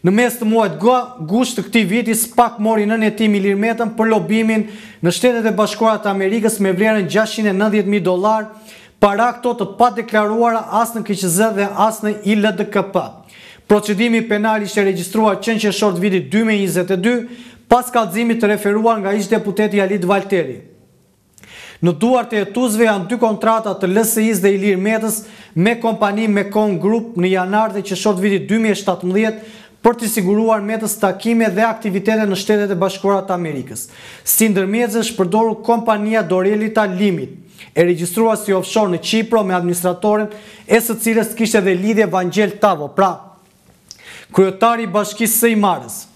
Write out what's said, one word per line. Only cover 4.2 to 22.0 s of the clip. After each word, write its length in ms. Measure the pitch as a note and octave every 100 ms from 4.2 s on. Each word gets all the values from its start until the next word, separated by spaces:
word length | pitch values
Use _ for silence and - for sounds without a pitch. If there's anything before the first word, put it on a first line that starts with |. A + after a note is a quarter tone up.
| E3 A3 A3 A3 G#3+ - - -
në 160 | E3 E3+
Shtetet 320 | B3 A#3 A3
e 80 | F#3+
Bashkuara 480 | G#3 - A3+ G#3+
të 80 | G#3+
Amerikës 480 | G3 F#3+ A3+ F#3+ G3
me 160 | F#3+ F#3
vlerën 320 | A3 G#3+ F3
gjashtëqind 460 | F3+ G#3+ A3+ G#3+
e 20 | F#3+
nëntëdhjetë 400 | G#3+ G#3 F#3+ G#3
mijë 120 | F3
dollar, 400 | F3+ G#3 A3 G#3+ - - - - _
para 320 | G3+ G3+ A#3+ A#3+
këto 160 | B3 A#3
të 160 | G3 -
padeklaruara 880 | A#3+ A#3 A3+ G#3+ G#3 A3+ A#3 A3+ G#3+ G#3
as 140 | A3+ A3+
në 80 | G3+
K 80 | F#3+
Q 160 | F#3
Z 200 | E3 A3 G3
dhe 160 | G3+ - G#3+
as 160 | G#3+
në 140 | G#3+ G#3 G3
I 120 | G#3
L 80 | G#3 F#3+
D 80 | G3+
K 220 | G3+ G3
P. 180 | F#3 B2+ - - - - - -
Procedimi 480 | G#3 G#3 G3 A#3+ A3+ A3+
penal 400 | G#3 A3 A3 F#3+
ishte 160 | G#3+
regjistruar 560 | G3 F#3 E3+ A3 A3 F#3+
qen 240 | A#3 A3
qershor 320 | G#3 F#3 G#3 F3
të 140 | G3+
vitit 220 | F#3 C3+
dy 120 | G3+
me 160 | A3 G#3+
njëzet 320 | F#3+ E3 F3+
e 120 | F#3+ G#3
dy, 120 | B3 A#3 - - - _
pas 160 | A#3+ B3
kallëzimit 560 | A#3 G#3+ G3 A#3 A3+
të 80 | G#3 G#3
referuar 420 | G3+ G#3 A3+ A3
nga 160 | G3 G#3
ish 160 | G3
deputeti 480 | A3 G#3+ F#3+ G#3+ G3+
Alit 240 | F#3+ G3+
Valteri. 640 | F3 G3 G3 F#3+ C#3+ A2+ - - _ _ _ _ _ _ - - - -
Në 140 | E3 D#3